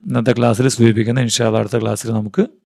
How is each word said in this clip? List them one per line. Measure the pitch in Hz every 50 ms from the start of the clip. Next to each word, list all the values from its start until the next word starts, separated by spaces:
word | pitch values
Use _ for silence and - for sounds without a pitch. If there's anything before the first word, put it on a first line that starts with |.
| - -
ഇന്നത്തെ | 127 123 113 120 123 113
ക്ലാസ്സിൽ | 120 120 113 101 127 135
സൂചിപ്പിക്കുന്നത്. | - - 117 117 110 107 110 110 120 131 127
ഇൻഷാ | 117 107 - 117
അല്ലാഹ് | 113 107 110 107
അടുത്ത | 104 - 120 107
ക്ലാസ്സിൽ | 110 107 104 - 113
നമുക്ക് | 113 110 104 104 98 - 202 262 - _ _